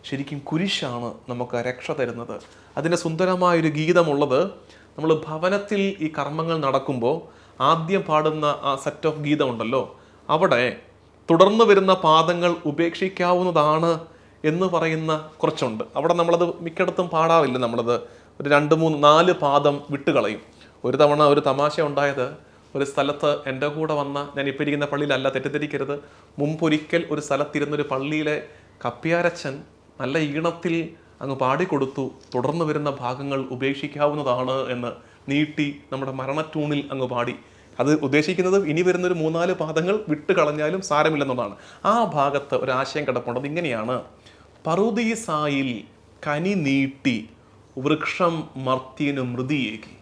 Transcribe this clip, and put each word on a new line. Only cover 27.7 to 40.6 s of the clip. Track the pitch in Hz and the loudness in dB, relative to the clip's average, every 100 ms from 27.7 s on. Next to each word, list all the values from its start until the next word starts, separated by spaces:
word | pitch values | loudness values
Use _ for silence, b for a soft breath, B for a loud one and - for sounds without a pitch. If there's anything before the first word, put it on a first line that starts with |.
| 147 143 | -4 -4
പള്ളിയിലെ | 135 139 156 151 151 - B B B | -4 -4 -2 -2 -4 -8 B B B
കപ്പ്യാരച്ചൻ | 123 - 160 170 170 170 143 139 - - - - | -8 -6 -2 0 0 -2 -10 -10 -16 -20 -20 -8
നല്ല | 135 156 151 | -2 -2 -2
ഈണത്തിൽ | 143 170 165 180 165 165 B B B | -2 -2 -2 -4 -4 -4 B B B
അങ്ങ് | 135 135 | -8 -2
പാടിക്കൊടുത്തു, | 127 143 185 143 135 135 135 - - | 0 2 0 0 -2 -4 -8 -10 -6
തുടർന്ന് | 123 139 165 | -2 -2 -2
വരുന്ന | 156 151 147 139 | -2 -2 -4 -4
ഭാഗങ്ങൾ | 123 127 139 135 131 | -8 -6 -6 -6 -6
ഉപേക്ഷിക്കാവുന്നതാണ് | 123 135 139 143 147 147 151 135 123 127 131 127 | -4 -4 -4 -8 -2 0 0 -2 0 -2 -4 -4
എന്ന് | 123 120 - B B - | -4 -6 -10 B B -2
നീട്ടി | 143 151 151 143 143 - | 0 0 -2 -4 -6 -10
നമ്മുടെ | 135 135 131 | -8 -6 -6
മരണ | 131 147 151 | -6 -4 -4
ട്യൂണിൽ | 156 147 143 143 | -4 -2 -2 -4
അങ്ങ് | 135 123 | -6 -4
പാടി. | 123 120 - B B B - | -2 -4 -6 B B B -2
അത് | 135 151 143 | 2 4 4
ഉദ്ദേശിക്കുന്നത് | 147 151 180 180 196 175 | 2 2 0 2 2 2
ഇനി | 156 | 2
വരുന്നൊരു | 180 180 180 175 | 2 2 0 0
മൂന്നാല് | 156 165 175 | 0 0 0
പാദങ്ങൾ | 175 160 160 165 214 190 | -2 -2 0 0 -2 -2
വിട്ടുകളഞ്ഞാലും | 147 - 180 151 151 | -4 0 2 2 0